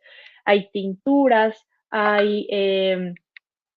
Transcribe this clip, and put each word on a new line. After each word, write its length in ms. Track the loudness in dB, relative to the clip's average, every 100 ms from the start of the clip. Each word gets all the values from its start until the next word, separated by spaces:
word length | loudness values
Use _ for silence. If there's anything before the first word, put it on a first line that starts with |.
| _ -20 -20 _
hay 280 | 0 0 -2
tinturas, 960 | -8 -8 -6 0 2 4 4 2 -4 _ _ _
hay, 560 | -2 0 2 0 -2 -4
em, 640 | -2 -2 0 0 -2 -6 -12 _ _ _ _ _